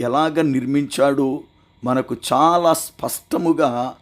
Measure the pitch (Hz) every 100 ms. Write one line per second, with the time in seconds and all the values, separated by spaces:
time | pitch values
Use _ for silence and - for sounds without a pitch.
0 | 120 135 160 156 156 131 123 143 139 -
1 | 139 139 135 139 - _ _ _ 120 131
2 | 131 123 - 127 160 175 170 160 - -
3 | 127 - - - 175 - 143 120 127 -